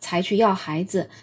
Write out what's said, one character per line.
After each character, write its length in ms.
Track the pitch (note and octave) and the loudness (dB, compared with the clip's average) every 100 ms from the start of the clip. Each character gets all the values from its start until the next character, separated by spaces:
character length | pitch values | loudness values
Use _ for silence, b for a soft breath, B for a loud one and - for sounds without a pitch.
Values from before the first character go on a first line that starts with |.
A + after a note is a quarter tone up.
才 200 | - F3 | -4 -2
去 160 | F#3 G3+ | 0 4
要 160 | A3 | 4
孩 300 | F#3+ D#3 D#3 | 2 -2 -4
子。 240 | F#3+ F#3 D#3 b | -2 -4 -4 b